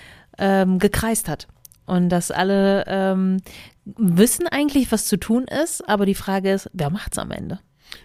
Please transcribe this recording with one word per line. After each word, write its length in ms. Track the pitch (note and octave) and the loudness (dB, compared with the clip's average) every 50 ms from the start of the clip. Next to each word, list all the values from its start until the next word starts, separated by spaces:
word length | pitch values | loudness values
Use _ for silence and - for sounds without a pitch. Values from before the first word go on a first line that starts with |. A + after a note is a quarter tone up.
| - - - - _ _ - | -20 -20 -20 -20 _ _ -6
ähm, 420 | - F#3+ G3 G3 F#3+ F#3+ F#3 F#3 F3+ | -2 0 2 2 4 4 2 4 4
gekreist 500 | G3+ G3+ - - - A3+ A3+ - - - | 2 2 2 0 -2 -2 -2 -2 -4 -6
hat. 180 | D3 - - - _ _ - - _ _ _ | -8 -8 -10 -16 _ _ -20 -20 _ _ _
Und 240 | - F#3 F3+ F3+ F3 | -2 0 0 2 2
dass 220 | F3+ F3 F3 - | 2 0 0 -2
alle, 540 | - - F#3 G3 G3 G3 G3 G3 G3 G3 - | -2 -2 0 2 2 2 4 2 2 0 0
ähm, 500 | - F#3+ G3 F#3+ F#3+ F#3+ F#3 F#3+ F#3 F#3 F#3 - - - - - - - _ _ | -2 -2 -2 0 0 0 0 0 0 0 -2 -4 -8 -16 -20 -20 -20 -20 _ _
wissen 600 | G3+ - - A3+ F3+ E3+ F3 G#3+ A#3+ - - F4 | -16 -4 0 2 4 6 6 6 4 4 0 -2
eigentlich, 440 | F4 - C#4 D4 D4 - C#4+ B3 - | -2 0 0 0 2 2 2 2 2
was 160 | A3+ G#3 - | 0 -2 0
zu 100 | - G#3+ | -2 -2
tun 280 | F3+ - - A3 B3 C4 | -2 0 0 0 0 0
ist, 420 | - - C4+ D#4+ E4+ - - - - | -2 -2 -2 -2 -2 -4 -8 -4 -2
aber 160 | G#3 G3+ G3+ | 0 2 2
die 100 | F#3+ G3 | 0 0
Frage 360 | - - - F#3+ G3 F#3 F#3+ | -2 -4 -4 -4 -2 0 0
ist, 180 | G3 G3 - - - | 0 -2 -4 -8 -6
wer 180 | F#3 D3+ C#3+ | -4 -4 -4
macht's 260 | E3+ G#3 - - - | -4 -6 -6 -8 -8
am 140 | - - - | -8 -8 -8
Ende? 280 | - - - - E3 - - _ _ _ _ - - - | -8 -8 -8 -10 -10 -12 -12 _ _ _ _ -20 -20 -20